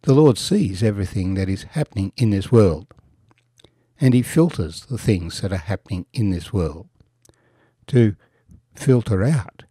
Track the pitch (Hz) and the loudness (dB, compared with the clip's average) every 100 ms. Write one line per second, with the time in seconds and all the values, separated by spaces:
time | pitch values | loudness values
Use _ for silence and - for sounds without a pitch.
0 | - 135 156 107 - 208 139 92 113 101 | 4 6 6 4 0 0 0 0 -2 0
1 | 98 101 92 95 95 95 - 156 151 101 | -4 -4 -4 -2 -2 -4 -6 -6 -6 -4
2 | 98 - 113 101 - 120 101 78 - _ | -6 -2 0 0 2 4 4 0 -10 _
3 | _ _ _ _ _ _ _ _ _ _ | _ _ _ _ _ _ _ _ _ _
4 | 131 123 120 160 170 - 82 - - 120 | 2 2 2 0 0 0 -8 -10 -12 -4
5 | - 95 82 - 98 92 90 98 _ 92 | -2 -2 -4 -8 -6 -6 -6 -8 _ -10
6 | - - 104 87 82 101 80 80 - _ | -8 -4 -2 -2 -4 -4 -4 -8 -20 _
7 | _ _ _ _ _ _ _ _ - 127 | _ _ _ _ _ _ _ _ -2 2
8 | 110 82 _ _ _ - _ - - 127 | 2 0 _ _ _ -20 _ -6 0 0
9 | 117 95 117 156 - - - | 0 -2 0 -2 -6 -18 -20